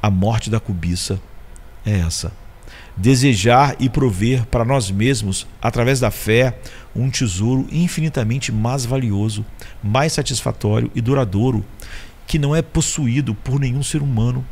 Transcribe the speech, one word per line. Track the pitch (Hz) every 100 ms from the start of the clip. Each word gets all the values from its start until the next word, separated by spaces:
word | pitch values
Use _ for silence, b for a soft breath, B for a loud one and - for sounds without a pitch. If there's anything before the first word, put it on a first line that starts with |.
A | 107
morte | 95 101 113 -
da | 110
cobiça | - 92 82 87 - 95 - - - - - -
é | - 101
essa. | 85 - 80 - - - B B B -
Desejar | 98 131 139 110 101 123 139 -
e | 127
prover | 131 135 90 110 127 110
para | 123
nós | 113 135 101
mesmos, | 95 117 131 107 92 - -
através | 117 117 120 135
da | 117
fé, | - - 113 127 120 B B B
um | 110 131
tesouro | - 120 90 110 131 135
infinitamente | 151 175 - 156 147 110 117 -
mais | 110 113 135
valioso, | 117 135 123 98 107 104 107 - B B
mais | 101 107 156
satisfatório | - 135 120 - 120 104 110 117
e | -
duradouro, | 113 139 117 95 123 110 95 - B B B B -
que | 160
não | 143
é | 156
possuído | 160 165 156 - 131 123 123
por | 101 - 139
nenhum | 135 127
ser | 139 156
humano | 143 117 117 123 127